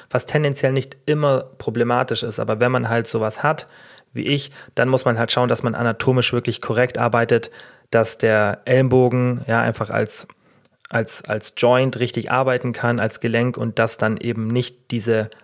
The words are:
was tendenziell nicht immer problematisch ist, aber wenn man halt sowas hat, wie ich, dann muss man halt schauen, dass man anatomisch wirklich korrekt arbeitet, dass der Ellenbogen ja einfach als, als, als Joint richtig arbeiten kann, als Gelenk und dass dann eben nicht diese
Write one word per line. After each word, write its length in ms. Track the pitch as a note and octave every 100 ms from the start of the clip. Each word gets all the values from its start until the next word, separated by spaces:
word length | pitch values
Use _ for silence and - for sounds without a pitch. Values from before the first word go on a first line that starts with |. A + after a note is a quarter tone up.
| -
was 140 | B2 -
tendenziell 460 | D3+ D3 C#3 C3+
nicht 240 | C3+ - -
immer 380 | - D3+ C#3+ C3 - -
problematisch 640 | - A2+ A#2 B2 B2+ A2+
ist, 180 | A#2 G#2+
aber 200 | A2 A2
wenn 120 | B2
man 160 | B2 A2+
halt 180 | A#2 A2+
sowas 360 | A2+ G#2+ -
hat, 240 | D3 D#3 - - - - _
wie 120 | A#2+ -
ich, 240 | C#3+ - - -
dann 140 | - B2+
muss 160 | C3
man 140 | B2+ A2+
halt 120 | A#2
schauen, 180 | - B2
dass 140 | A2+
man 120 | A#2+
anatomisch 580 | A2+ A#2+ A2 - B2+ -
wirklich 280 | A#2+ A#2+ -
korrekt 380 | - A2+ B2 -
arbeitet, 520 | A#2+ A#2 A#2 A#2 - - - - _
dass 260 | A#2 A2 -
der 440 | A2 G#2+ G#2 -
Ellenbogen 760 | - B2+ C3 B2+ B2 B2 B2 B2 -
ja 140 | A#2
einfach 300 | A#2 A2 A2
als, 360 | A2+ A2 - - - _ _ _ _ -
als, 360 | A#2 A2 -
als 280 | - A2 - -
Joint 420 | A#2+ B2+ C3 A2+
richtig 300 | B2 A#2+ -
arbeiten 420 | B2+ C3 B2 B2
kann, 260 | A#2 A#2+ A#2+
als 220 | A2 -
Gelenk 380 | A#2 A#2 B2 A#2+
und 200 | A2+ G#2+
dass 200 | A2+ -
dann 180 | A2+ G#2+
eben 320 | A#2 A2+ A2
nicht 420 | B2 A#2+ - -
diese 380 | A#2+ A2 A2 G#2+ -